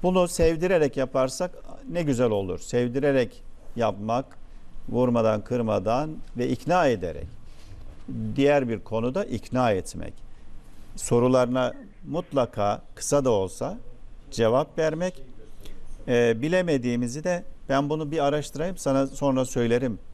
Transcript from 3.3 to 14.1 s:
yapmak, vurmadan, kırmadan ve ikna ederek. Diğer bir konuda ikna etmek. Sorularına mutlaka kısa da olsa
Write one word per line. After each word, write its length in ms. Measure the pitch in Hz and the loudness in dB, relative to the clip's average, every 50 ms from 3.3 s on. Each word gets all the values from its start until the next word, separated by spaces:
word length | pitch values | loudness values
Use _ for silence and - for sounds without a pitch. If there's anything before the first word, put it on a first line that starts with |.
| - - - - - - - - - | -2 -12 -14 -14 -14 -14 -12 -10 -2
yapmak, 500 | 117 117 107 101 101 101 107 113 123 139 - - - - - - - - - - - - - | 0 0 0 0 -2 -2 0 0 0 -2 -4 -10 -16 -14 -14 -14 -14 -14 -10 -8 -8 -6 -2
vurmadan, 520 | - 117 127 123 120 117 110 110 107 107 | 2 2 4 4 4 4 4 4 2 2
kırmadan 680 | 104 - 123 123 117 110 107 101 92 110 113 127 151 160 156 120 - - - 120 | 0 -2 -2 -2 0 2 2 2 2 2 0 0 0 -2 -6 -8 -10 -10 -4 -2
ve 100 | 123 131 | -2 0
ikna 400 | 131 113 - 127 170 185 170 143 | -2 -2 0 2 2 4 4 4
ederek. 400 | 120 101 87 87 76 71 76 82 - - - - - - - - - - - - - - - - 131 117 110 107 107 | 2 2 -2 -6 -6 -6 -10 -12 -12 -14 -14 -14 -14 -16 -14 -14 -14 -12 -12 -12 -12 -12 -12 -10 -8 -6 -6 -4 0
Diğer 340 | 123 139 143 147 143 135 117 | 4 4 6 6 6 4 2
bir 100 | 113 104 | -2 -4
konuda 460 | - - 113 113 113 123 131 185 208 | -4 -4 -4 -2 -2 0 0 -2 -4
ikna 460 | - - 110 - - - 127 127 120 | -2 -4 -8 -6 -2 0 2 2 4
etmek. 420 | 104 92 85 - - 85 82 - - - - - - - - - - - - - - - - - - | 2 2 0 -4 -8 -10 -10 -10 -10 -12 -12 -12 -14 -14 -12 -12 -12 -12 -12 -12 -14 -14 -14 -12 -12
Sorularına 800 | - - - 127 120 120 127 127 127 127 120 123 127 127 120 104 - - - - - - 151 | -8 -2 2 4 6 6 6 6 6 4 4 2 0 0 0 -2 -6 -14 -18 -18 -16 -12 -6
mutlaka 760 | 135 165 170 - - 143 123 113 - - 104 101 104 - - - - | -6 -6 -6 -2 0 0 0 0 0 0 0 0 0 -2 -4 -14 -14
kısa 300 | - - - - 143 139 | -10 -4 0 2 2 4
da 40 | 131 | 4
olsa 480 | 117 101 95 92 - - 123 139 190 240 - - - - - - | 2 2 2 -2 -4 -6 -8 -8 -8 -8 -10 -12 -12 -12 -14 -14